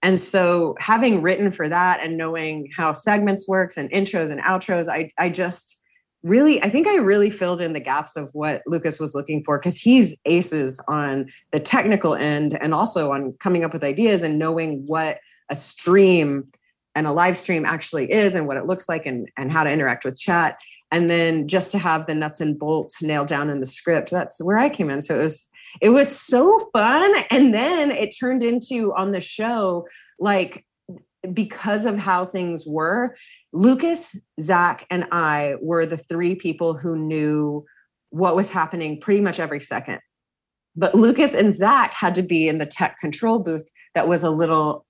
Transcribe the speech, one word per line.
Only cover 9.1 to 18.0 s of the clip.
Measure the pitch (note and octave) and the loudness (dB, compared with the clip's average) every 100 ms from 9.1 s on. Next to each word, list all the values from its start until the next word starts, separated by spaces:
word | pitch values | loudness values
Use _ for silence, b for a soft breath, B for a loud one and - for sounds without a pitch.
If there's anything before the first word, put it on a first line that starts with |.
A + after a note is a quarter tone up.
| C#3 | -6
looking | C#3 D3+ | -4 -6
for, | D3+ C#3+ | -2 -2
'cause | F3 F3+ | -2 0
he's | A3+ B3+ G3 D3+ - | 6 6 6 2 0
aces | E3+ F3 D#3 C3+ C3 - | 0 0 -2 -4 -6 -6
on | D3+ C#3+ C3+ C3+ B B | -4 -2 -4 -6 B B
the | D3+ | -6
technical | D3+ C4+ G#3 G3+ E3+ D3 | -2 0 2 2 0 0
end | D3 D3 D3+ D3 | 0 0 -2 -2
and | D3+ | -2
also | D#3 A3 F3+ D3 | 0 0 0 -2
on | C#3 C3+ B2+ | -2 -4 -6
coming | G3 F3 | 0 0
up | E3 | 0
with | E3 | -2
ideas | C#3+ C#3+ A3+ G3 | -4 2 2 2
and | E3 D3+ | 0 0
knowing | D#3+ E3 D#3+ C#3+ C#3 | 0 -2 -2 -6 -4
what | D#3 D#3+ - b b b | -2 -2 -6 b b b
a | C#3+ | -12
stream | - - E3+ F#3+ G3 F3+ D3 C#3 C3+ _ _ _ _ - | -10 -8 2 6 6 6 2 -2 -6 _ _ _ _ -4
and | D#3 | -2
a | |
live | D3 F3+ F3+ | 2 2 0
stream | - F3 D#3 | -2 -2 -2
actually | D#3+ - D#3+ | -4 -6 -6